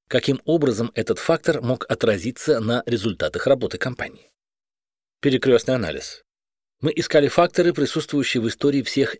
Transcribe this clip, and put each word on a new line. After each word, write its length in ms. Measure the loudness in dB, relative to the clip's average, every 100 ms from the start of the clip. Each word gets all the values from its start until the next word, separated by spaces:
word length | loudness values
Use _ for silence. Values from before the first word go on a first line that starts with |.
| _
каким 320 | -2 0 -2 0
образом 460 | 2 2 0 -4 -4
этот 240 | -2 -2
фактор 420 | 0 0 0 0
мог 240 | -2 -4 -4
отразиться 720 | 0 0 0 -4 -4 0 0
на 220 | 0 -2 -2
результатах 580 | -2 -2 -4 -4 -2 2
работы 320 | 2 0 -4
компании. 540 | -6 -6 -10 -12 _ _ _ _ _ _ _ _ _ _
Перекрестный 540 | 0 2 4 4 4 -2
анализ. 480 | -2 -6 -10 -16 _ _ _ _ _ _
Мы 100 | -4
искали 360 | -2 2 2 4
факторы, 420 | 4 2 4 2
присутствующие 720 | 2 -2 -2 -2 -2 0 0
в 60 | -2
истории 320 | 0 0 0
всех 340 | -2 0 -2